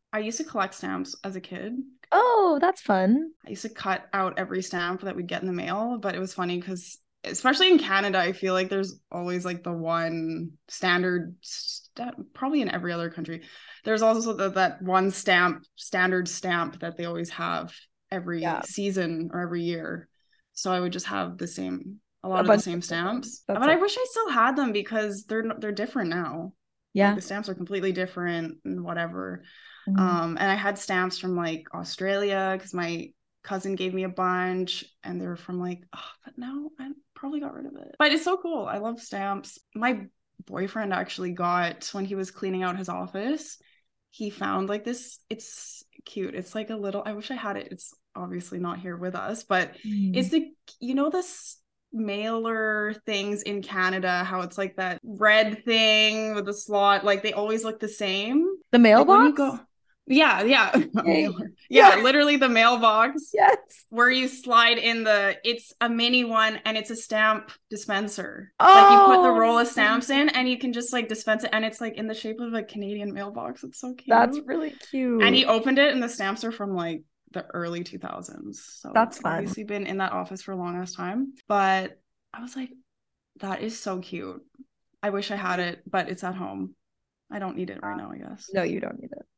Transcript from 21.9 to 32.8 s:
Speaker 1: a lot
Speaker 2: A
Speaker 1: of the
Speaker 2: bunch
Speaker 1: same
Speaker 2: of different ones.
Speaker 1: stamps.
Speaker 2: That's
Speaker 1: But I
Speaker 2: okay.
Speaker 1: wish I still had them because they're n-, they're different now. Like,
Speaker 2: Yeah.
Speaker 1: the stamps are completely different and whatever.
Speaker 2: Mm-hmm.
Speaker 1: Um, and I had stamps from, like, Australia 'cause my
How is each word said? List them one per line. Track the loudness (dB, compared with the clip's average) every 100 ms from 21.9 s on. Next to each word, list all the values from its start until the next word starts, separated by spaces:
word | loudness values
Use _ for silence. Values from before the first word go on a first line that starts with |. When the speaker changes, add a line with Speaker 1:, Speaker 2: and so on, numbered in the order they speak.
| -18 _ _
Speaker 1:
a | -4
lot | 2
Speaker 2:
A |
Speaker 1:
of | 4
the |
Speaker 2:
bunch | 4
Speaker 1:
same | 2 -6
Speaker 2:
of |
different | -6 -6 -4
ones. | -6 -8
Speaker 1:
stamps. | -12 -6
Speaker 2:
That's | 0
Speaker 1:
But | 4
I |
Speaker 2:
okay. | 4
Speaker 1:
wish | 2 -2
I | -4
still | -4 -2
had | 2 2 2
them | -2
because | -2 -4 -4 -4 -6
they're | -6 -6
n-, | -4 -6
they're | -8
different | -6 -6 -4 -4
now. | -4 -6 -8
Like, | -12 -16 _ _ _
Speaker 2:
Yeah. | 2 2
Speaker 1:
the | 2
stamps | -4 -8 -8
are |
completely | -8 -6 -4 -2
different | -2 -4 -6 -4 -4 -6 -10
and | -10 -8
whatever. | -6 -6 -6 -8 -10 -12 -16 -20 -20 -12 -2
Speaker 2:
Mm-hmm. | 2
Speaker 1:
Um, | 2 2 -2 -2
and | -2
I | 0
had | -2 -4
stamps | -4 -2 -2 -4
from, | -4 -4
like, | -4 -6 -10
Australia | -12 -10 -6 -4 -2 -2 -2 -2 -4
'cause | -6
my | -8